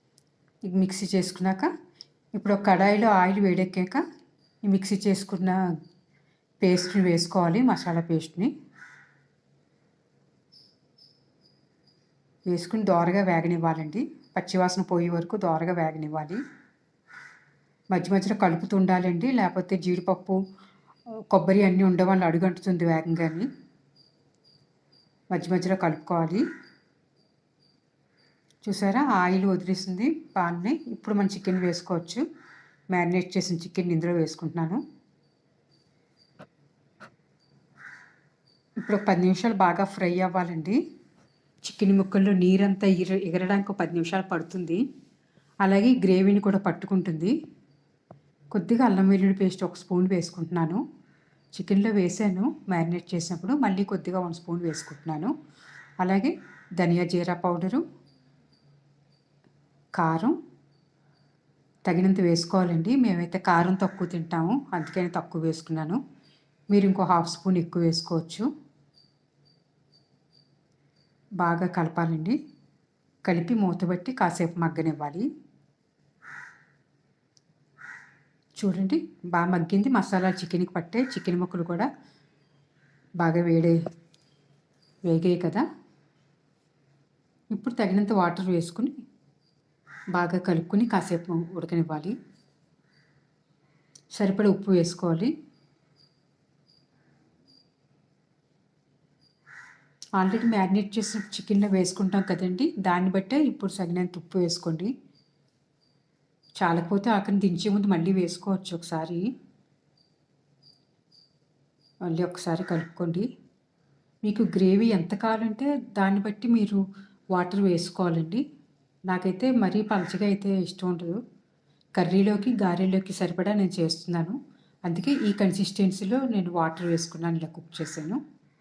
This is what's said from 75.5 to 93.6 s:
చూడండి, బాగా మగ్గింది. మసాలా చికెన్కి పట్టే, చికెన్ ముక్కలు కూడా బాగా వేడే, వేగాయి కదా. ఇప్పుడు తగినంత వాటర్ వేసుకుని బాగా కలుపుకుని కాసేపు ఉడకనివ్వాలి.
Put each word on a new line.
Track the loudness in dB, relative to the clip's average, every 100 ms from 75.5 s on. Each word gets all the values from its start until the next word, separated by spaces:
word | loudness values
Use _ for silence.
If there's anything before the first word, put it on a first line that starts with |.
| _ _ _ _ _ _ _ -20 -20 -20 -20 _ _ _ _ _ _ _ _ _ _ _ -20 -20 -20 -20 _ _ _ _ -4
చూడండి, | -2 0 0 -2 -2 -12 -4
బాగా | 0 2
మగ్గింది. | 0 2 2 4
మసాలా | 2 2 0 0
చికెన్కి | -2 -4 -4 -2
పట్టే, | -4 -4 -2
చికెన్ | -2 -4 -4 -2
ముక్కలు | -2 -4
కూడా | -4 -4 -4 -6 -20 _ _ _ _ _ _ _ _ _ _ -2
బాగా | 0 2
వేడే, | 2 4 4 2 0 -10 _ _ _ _ _ _ _ _ _ _
వేగాయి | 0 2 2 2
కదా. | 0 0 -2 -6 _ _ _ _ _ _ _ _ _ _ _ _ _ _ _ _ -10
ఇప్పుడు | -8 -6
తగినంత | -2 0 2 2
వాటర్ | 2 2 0 -2
వేసుకుని | 0 -2 -4 -6 -6 -18 _ _ _ _ _ _ _ -20 -18 -6
బాగా | -2 -2 -2
కలుపుకుని | 0 -2 0 0 2
కాసేపు | 0 -2 -4 -2 -4 -4 -8
ఉడకనివ్వాలి. | -4 -2 -2 -4 -8 -10 -12 _ _ _ _ _ _ _ _ _ _ _ _ _